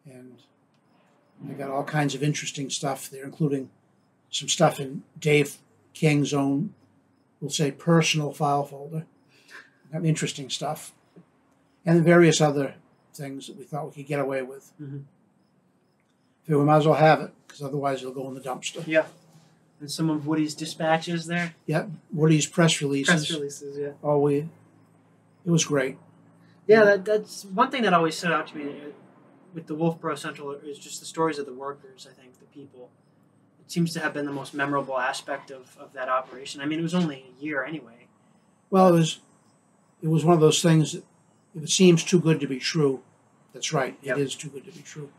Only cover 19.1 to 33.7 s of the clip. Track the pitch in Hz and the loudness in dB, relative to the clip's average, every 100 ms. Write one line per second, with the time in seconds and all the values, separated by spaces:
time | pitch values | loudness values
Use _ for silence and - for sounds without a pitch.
19.1 | - _ _ _ _ _ _ 147 - 160 | -12 _ _ _ _ _ _ -12 -4 -2
20.1 | 151 143 160 151 - 160 - 160 160 175 | -2 -2 -2 -2 -4 -10 -4 0 0 0
21.1 | 170 160 175 170 - - 156 208 156 _ | -6 -4 -4 -6 -10 -4 -4 -4 -14 _
22.1 | 147 156 151 - - 165 - 143 139 139 | 2 4 4 2 2 2 2 -2 -2 2
23.1 | 170 147 156 143 - 143 143 143 - 147 | 0 0 -6 -8 -10 -12 -8 -10 -6 0
24.1 | 147 147 143 160 - _ _ _ _ _ | 2 4 2 -2 -14 _ _ _ _ _
25.1 | _ _ _ 175 165 - 143 131 - _ | _ _ _ 0 0 2 -2 -2 -8 _
26.1 | _ _ _ _ _ - 214 208 202 190 | _ _ _ _ _ 4 8 8 4 2
27.1 | 214 - - 196 190 262 269 208 170 160 | -2 -2 -16 -8 -2 0 0 2 2 2
28.1 | 160 175 156 156 151 143 143 147 143 - | -2 -2 -2 -4 -10 -12 -12 -16 -20 -20
29.1 | - _ _ _ 165 160 156 165 165 160 | -20 _ _ _ -16 -10 -2 -2 -2 -6
30.1 | 143 160 143 143 143 147 143 147 - 151 | -6 -8 -10 -12 -12 -14 -16 -16 -16 -12
31.1 | 165 160 143 127 127 139 139 131 - 131 | -2 -2 -2 -8 -10 -12 -12 -20 -20 -20
32.1 | 131 127 _ _ 147 139 131 123 _ _ | _ -20 _ _ -20 -20 -20 -20 _ _
33.1 | _ _ _ _ _ _ | _ _ _ _ _ _